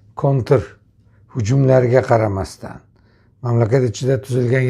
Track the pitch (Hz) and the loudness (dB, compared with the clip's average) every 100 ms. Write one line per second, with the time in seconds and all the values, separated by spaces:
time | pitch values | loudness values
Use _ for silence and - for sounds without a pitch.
0 | _ - 143 135 113 127 - - _ _ | _ -4 -2 0 2 0 0 -14 _ _
1 | _ _ _ 131 101 139 131 131 123 127 | _ _ _ -6 -2 2 4 4 4 2
2 | - 117 107 95 - - 92 - _ _ | 2 0 0 -4 -6 -12 -18 -18 _ _
3 | _ _ _ _ 120 117 113 135 123 - | _ _ _ _ -4 0 2 2 0 -2
4 | 131 131 - 127 120 131 | -2 -2 -2 -2 0 0